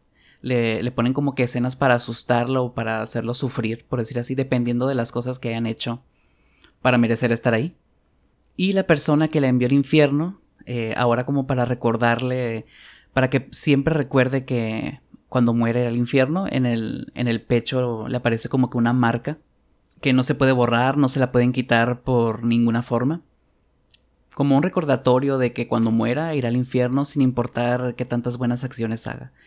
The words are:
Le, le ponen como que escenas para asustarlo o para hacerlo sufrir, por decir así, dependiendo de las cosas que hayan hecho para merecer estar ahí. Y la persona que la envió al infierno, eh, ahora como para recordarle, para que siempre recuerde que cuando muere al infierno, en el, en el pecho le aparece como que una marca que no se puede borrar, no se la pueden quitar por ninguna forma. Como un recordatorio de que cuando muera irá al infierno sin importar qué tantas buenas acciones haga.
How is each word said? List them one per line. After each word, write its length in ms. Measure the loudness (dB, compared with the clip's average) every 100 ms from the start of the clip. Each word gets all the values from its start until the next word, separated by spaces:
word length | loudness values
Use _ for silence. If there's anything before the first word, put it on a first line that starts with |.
| _ _ _ _
Le, 420 | -2 0 0 0
le 80 | -4
ponen 220 | 0 0
como 240 | 0 -2 0
que 80 |
escenas 320 | -2 0 -4 0
para 180 | 2
asustarlo 720 | 2 0 -8 -2 0 0 -2
o 100 | -2
para 260 | -4 -4 -4
hacerlo 340 | -4 -4 -4
sufrir, 500 | -4 -4 -2 -4 -4
por 160 | -6 -4
decir 180 | -2 -4
así, 160 | -4
dependiendo 540 | -4 0 0 0 0 0
de 80 | 0
las 160 | -2
cosas 260 | -4 -6 -6
que 120 | -6
hayan 160 | -4 -4
hecho 360 | -4 -6 -6 -10 _ _ _ _ _ -20 _
para 180 | 2 4
merecer 320 | 4 2 0
estar 240 | 0 2
ahí. 220 | 0 -2 -8 _ _ _ _ _ _ _ -2
Y 160 | 0
la 140 | 0 2
persona 420 | 2 4 2 2
que 120 | 2
la 80 | 2
envió 180 | 2 2
al 60 |
infierno, 680 | 2 4 4 4 2 -4 -8 _ _ -10
eh, 280 | -6 -6 0
ahora 280 | 2 2
como 220 | 0 -2 0
para 180 | -2
recordarle, 1000 | 0 0 0 0 2 0 -2 -4 -4 -6 -10 -20 -20 -20 _
para 180 | 0 2
que 180 | 0 -4
siempre 440 | -4 2 2 2
recuerde 500 | 0 0 2 2 0
que 560 | -2 -4 -2 -4 -6 -10 _ -20 _
cuando 260 | 2 2
muere 320 | 4 2 2 0
al 100 | -2
infierno, 500 | 0 2 2 0 -2
en 160 | -2 0
el, 440 | -2 -4 -8 -10
en 140 | -4 -2
el 120 | -2
pecho 680 | 0 0 0 -2 -2 -4 -6
le 80 | -2
aparece 300 | -2 -2 -2
como 200 | 0 0
que 100 | 2
una 140 | 2
marca 460 | 2 2 0 -4 -10 _ _ _ _ _ _
que 120 | 0
no 100 | 2
se 120 | 2
puede 180 | 2 2
borrar, 460 | 4 2 2 2 2
no 100 | 0
se 120 | 2
la 120 | 2
pueden 200 | 2 2
quitar 500 | 0 0 2 2 -2
por 420 | 0 2 2 0
ninguna 380 | 0 2 2 2
forma. 400 | 0 0 0 -2 -8 _ _ _ _ _ _ -20 _ _ _
Como 220 | -2 2 4
un 60 |
recordatorio 760 | 2 0 0 0 4 2 2 0
de 140 | 0
que 160 | -2 -2
cuando 220 | 0 2
muera 440 | 2 0 -2 -2
irá 140 | -2 0
al 80 | -2
infierno 480 | 0 0 0 0
sin 180 | -2 2
importar 720 | 0 0 -4 -2 -2 0 -2
qué 100 | -4
tantas 320 | -4 -4 -4 -4
buenas 280 | -4 -2
acciones 420 | -6 -6 -6 -4 -8
haga. 260 | -10 -14 _